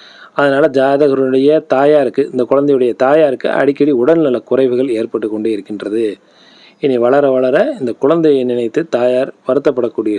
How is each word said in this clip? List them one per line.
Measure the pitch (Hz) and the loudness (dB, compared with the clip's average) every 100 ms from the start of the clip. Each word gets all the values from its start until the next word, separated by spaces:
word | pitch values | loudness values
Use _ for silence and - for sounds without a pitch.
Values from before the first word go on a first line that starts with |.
| - - - - | -20 -20 -10 -2
அதனால | 143 135 156 135 | 0 2 2 2
ஜாதகருடைய | 131 139 147 135 131 131 139 156 156 | 2 2 2 2 0 2 2 2 0
தாயாருக்கு, | 131 143 151 123 - 139 | 0 4 2 2 -2 -4
இந்த | 127 120 | -4 0
குழந்தையுடைய | 135 143 135 123 107 | 0 2 2 0 0
தாயாருக்கு | 131 151 151 127 - - | 2 2 2 0 -4 0
அடிக்கடி | 139 139 143 127 | 0 0 0 2
உடல்நல | 127 165 151 117 - | 2 2 2 -2 -2
குறைவுகள் | 127 135 123 139 113 | 0 0 0 -2 -4
ஏற்பட்டு | 117 120 110 | -4 -4 -6
கொண்டே | 107 110 104 | -4 -4 -4
இருக்கின்றது. | 98 104 101 110 110 92 _ _ _ _ - _ | -8 -10 -6 -4 -4 -6 _ _ _ _ -20 _
இனி | 147 127 | -2 0
வளர | 120 139 143 131 | 2 2 2 0
வளர | 127 147 262 247 | 0 -2 -4 -4
இந்த | 127 - | -8 -2
குழந்தையை | 135 170 156 135 123 | 0 2 2 2 0
நினைத்து | 120 117 151 165 123 | -4 -4 -4 -4 -2
தாயார் | 123 127 135 - - | 0 -2 -4 -8 -4
வருத்தப்படக்கூடிய | 131 151 127 120 - 107 | -2 0 -2 -4 -4 -4